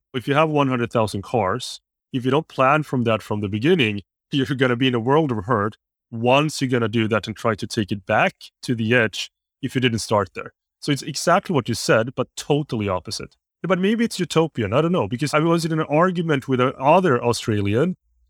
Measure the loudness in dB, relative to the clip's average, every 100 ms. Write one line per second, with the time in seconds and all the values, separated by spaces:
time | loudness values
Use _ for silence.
0 | _ -6 0 2 2 2 2 0 0 0
1 | 0 -2 -2 0 0 -2 -8 -14 _ _
2 | _ -4 0 0 0 2 4 2 0 -2
3 | 0 0 -2 -6 -4 -2 2 2 2 -2
4 | -10 _ _ -2 -2 2 2 2 0 0
5 | 2 2 2 -2 0 0 -2 -6 _ _
6 | _ -4 2 2 2 -2 -2 0 0 0
7 | 0 0 -2 -4 -2 -2 -4 -4 -4 -4
8 | 0 2 2 -2 -16 _ -6 -2 2 2
9 | 2 -2 -12 _ _ _ -6 -4 -4 -6
10 | 0 0 0 -6 -16 -18 _ _ -4 -4
11 | -4 -4 2 2 2 -2 -2 -2 2 2
12 | 2 -4 -6 -6 -2 0 0 -4 -2 -4
13 | -6 -12 -12 _ _ _ -4 0 2 0
14 | 0 -2 0 2 2 0 0 2 2 0
15 | -2 -2 0 2 2 2 0 -2 0 2
16 | 2 0 -2 -2 0 0 0 -2 -2 2
17 | 2 2 0 -2 -2 -2 0 0 -2 -4
18 | _ _